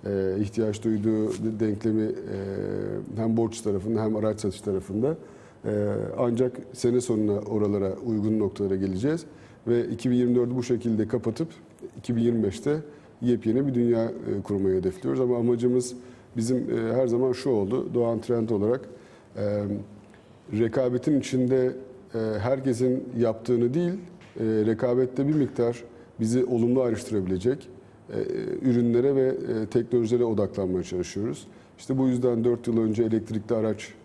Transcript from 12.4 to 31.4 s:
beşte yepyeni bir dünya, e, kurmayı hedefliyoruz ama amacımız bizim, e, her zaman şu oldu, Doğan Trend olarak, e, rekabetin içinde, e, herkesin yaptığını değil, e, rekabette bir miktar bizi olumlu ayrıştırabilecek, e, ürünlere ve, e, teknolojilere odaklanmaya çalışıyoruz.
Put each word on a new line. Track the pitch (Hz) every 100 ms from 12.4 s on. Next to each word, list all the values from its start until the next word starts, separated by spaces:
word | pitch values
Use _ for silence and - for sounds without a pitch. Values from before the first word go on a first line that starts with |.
beşte | 107 95 147 151 151 - - -
yepyeni | 123 120 110 117 139
bir |
dünya, | 123 120 113
e, | 113 - 107 101
kurmayı | 98 101 95 95
hedefliyoruz | 92 90 131 135
ama | 123 120
amacımız | 120 120 123 127 123 - - - - 120
bizim, | 113 127
e, | - 117 113
her | 117 131
zaman | 117 131
şu | 123 143
oldu, | 113 98 131 -
Doğan | 120 117 113
Trend | - 117 110
olarak, | 107 104 131 - - - - - -
e, | 104 104 101 104 104 - - - - - - 104
rekabetin | 113 135 127 123 123 143
içinde, | - 131 127 131 127 - - - - 117
e, | 110 104
herkesin | 113 135 135 113 127 131 - 123
yaptığını | 117 113 - 120 120
değil, | 143 175
e, | 190 - - - -
rekabette | 113 110 107 113 127 120 127 - 139
bir | 151
miktar | 127 - 120 120 - - - -
bizi | 113 123 123
olumlu | 123 117 127
ayrıştırabilecek, | 123 113 - 107 92 92 107 135 - - - - -
e, | 107 - - - - 131
ürünlere | 120 120 117 135 135
ve, | 131
e, | 127 - 113 107
teknolojilere | 123 113 123 113 123 120
odaklanmaya | 104 98 - 95 92
çalışıyoruz. | 85 90 87 - 110 147